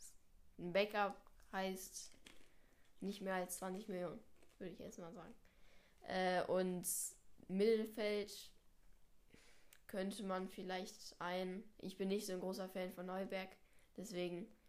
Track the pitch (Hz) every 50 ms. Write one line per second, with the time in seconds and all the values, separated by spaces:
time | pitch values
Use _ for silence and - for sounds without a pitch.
0 | - - - - - - - - - - - - 160 180 170 190 208 208 214 208
1 | 202 196 180 - - - - - - - - 190 190 190 190 185 - - - -
2 | - - - - - - - - - - - - - - - - - - - -
3 | 190 190 202 202 196 190 190 185 180 180 - - 185 190 185 190 220 220 185 180
4 | 180 165 151 226 - - - - - - - - 202 175 170 - - - - -
5 | 180 165 170 - 165 - - - - - - - - - - - - - - -
6 | - - - 185 185 180 185 180 - - 175 185 185 185 180 180 - - - -
7 | - - - - - - - - - - 180 190 202 226 226 214 220 214 - -
8 | 208 208 208 208 202 208 - - - - - - - - - - - - - -
9 | - - - - - - - - - - - - - - - - - - - 196
10 | 190 196 - - 214 190 185 185 190 190 - - 185 180 185 185 190 - - -
11 | - - - - 170 175 180 185 185 185 185 196 - - - - - 190 190 -
12 | 196 190 196 208 208 196 185 185 185 185 190 196 190 185 - 196 185 185 - -
13 | 180 180 180 190 196 190 190 190 190 185 - - - - - - - - - -
14 | 185 208 180 180 180 175 175 170 214 - - - -